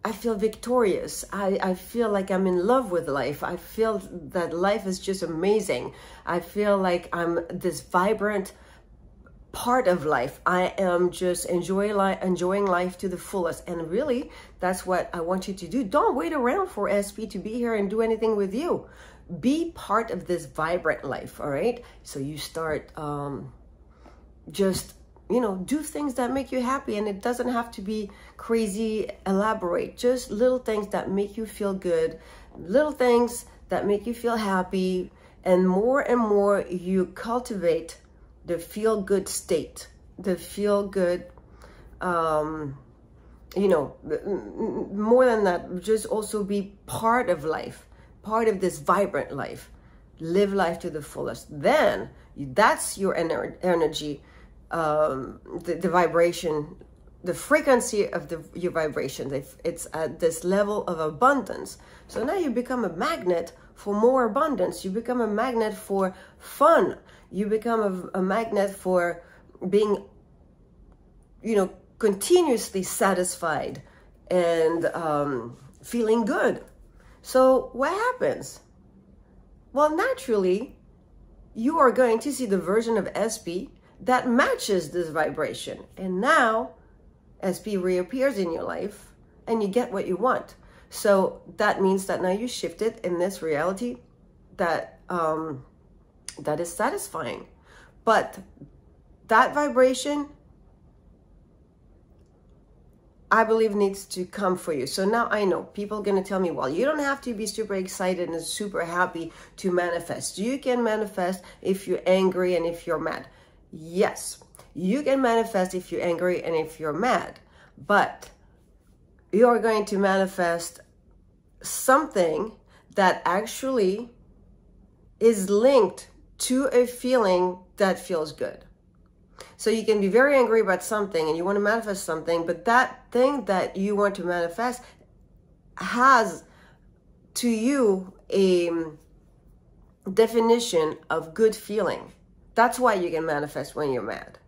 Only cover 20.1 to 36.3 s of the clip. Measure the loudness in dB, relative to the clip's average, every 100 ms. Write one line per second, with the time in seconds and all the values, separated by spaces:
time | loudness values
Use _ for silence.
20.1 | -8 -4 -6 -4 -4 -2 0 0 -2 -4
21.1 | -8 -10 -8 -6 -2 -2 -4 -14 -20 -14
22.1 | -8 -8 -8 -8 -6 -4 -4 -6 -10 -8
23.1 | -6 -6 -8 -12 -18 -20 -20 -20 -20 -20
24.1 | -20 -20 -20 -12 -2 0 -2 -8 -20 -20
25.1 | -20 -2 0 0 -4 -4 -4 -4 -6 -4
26.1 | -2 -2 -4 -4 -4 -2 -4 -4 -4 -4
27.1 | -4 -4 -2 -2 -4 -6 -10 -6 -6 -8
28.1 | -14 -20 -16 -2 0 0 -2 -2 -2 -6
29.1 | -6 0 2 2 0 -2 -2 -4 0 0
30.1 | 0 -4 2 2 2 0 -4 -2 -4 -2
31.1 | -2 -2 -6 -10 -4 -4 -2 0 0 0
32.1 | -4 -18 -20 -20 -16 2 2 2 2 4
33.1 | 4 4 -2 -14 -20 -4 -2 0 0 -2
34.1 | -4 -2 -2 0 0 0 0 0 -2 -6
35.1 | -14 -20 -6 4 6 6 4 4 2 2
36.1 | 2 4